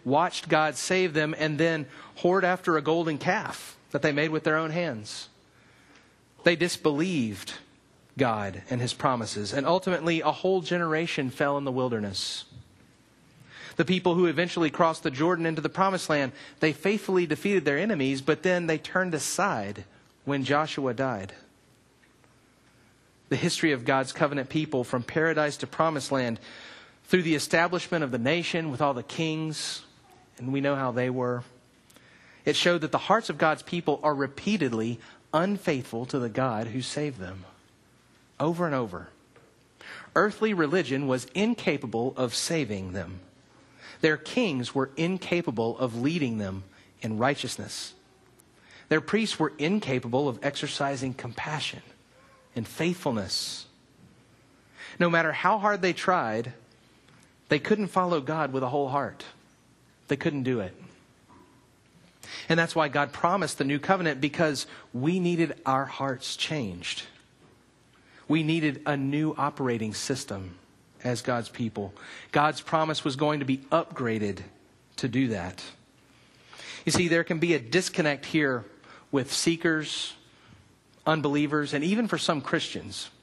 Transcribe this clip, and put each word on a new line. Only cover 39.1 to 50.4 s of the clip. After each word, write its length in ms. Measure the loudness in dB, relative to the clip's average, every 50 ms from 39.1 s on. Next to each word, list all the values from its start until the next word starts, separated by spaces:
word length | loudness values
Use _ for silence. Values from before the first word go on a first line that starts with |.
| -18 _ _ _ _ -20 -20 _ _ _ _ _ _ _ -20 -18 -16 -18 -18 0 2
Earthly 380 | 4 4 4 2 0 0 0 2
religion 540 | 2 2 4 2 2 2 2 0 0 2
was 200 | 2 0 0 -2 -4 -2
incapable 800 | 0 2 2 0 0 0 0 0 0 -2 -2 -2 0 0 0 0
of 160 | 0 -2 -2 0
saving 600 | -2 -2 0 0 -2 0 -2 -4 -6 -6 -6 -6
them. 260 | -6 -8 -8 -10 -14 -16 -20 _ _ _ _ -20 -20 -20 -20 -20 -20 -20 -20 -2 2
Their 160 | 2 2 2
kings 560 | 2 -2 -2 0 0 2 2 0 -2 -4 -2 0
were 160 | -2 -2 -2 -2
incapable 800 | -2 0 0 0 -2 -2 0 0 0 0 0 -2 0 0 0 0
of 240 | -2 -2 -2 -2 0
leading 380 | 0 0 0 0 0 0 0 -2
them 240 | -4 -4 -6 -8 -10 -14 -20 -20 -20 -20 _ _
in 160 | -6 -4 -2
righteousness. 760 | 2 2 2 0 0 -4 -8 -8 -8 -10 -10 -10 -10 -12 -12 -14 -20 _ _ _ _ _ _ _ -20 _ _ _ _ _ -20 -20 -20 0 _
Their 120 | 2 2
priests 380 | 4 2 2 2 2 0 0 0
were 140 | 0 -2 0
incapable 680 | 0 0 2 2 0 0 0 -2 -2 0 0 0 2 2
of 120 | 2 0 -2